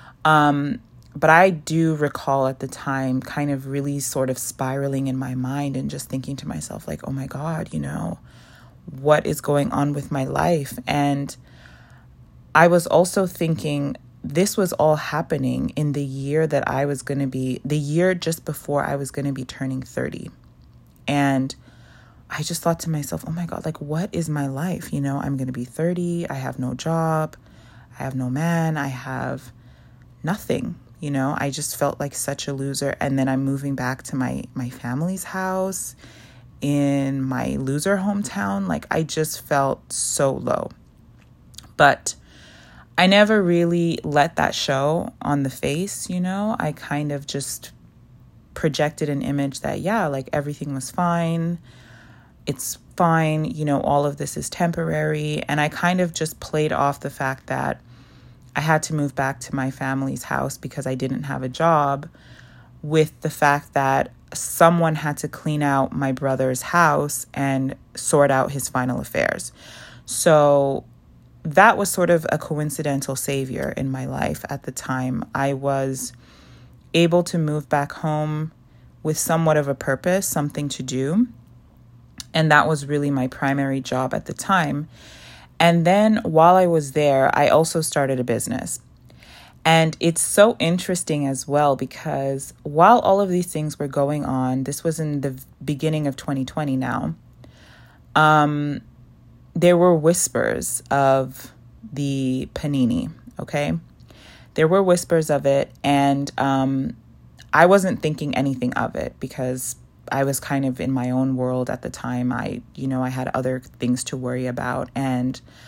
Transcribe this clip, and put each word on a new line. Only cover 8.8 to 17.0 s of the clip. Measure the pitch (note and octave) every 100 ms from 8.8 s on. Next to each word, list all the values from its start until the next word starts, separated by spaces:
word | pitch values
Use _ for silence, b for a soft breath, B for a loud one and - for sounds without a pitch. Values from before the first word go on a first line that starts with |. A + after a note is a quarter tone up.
| - C3+
what | C#3+ D3+ -
is | D3
going | - C#3+ C#3
on | D3 C#3+
with | C#3+ -
my | C#3+ C3+
life?" | C#3+ D#3+ E3+ C#3 B2+ -
And | D3 C#3+ C#3 C#3 - B B B B B B B - - - -
I | D#3 E3+
was | F3 E3
also | D#3+ F3+ - F#3
thinking | - E3 D#3+ D#3 D3 C#3+ - - -
this | - D3 G3+ -
was | F3+
all | - D#3 D3+
happening | - D3+ E3 C#3+ C3 B2+ C#3 -
in | D3
the | C#3+
year | C#3 C3+ C#3 D3+ D#3+
that | C#3+ -
I | C3+ C#3+
was | C#3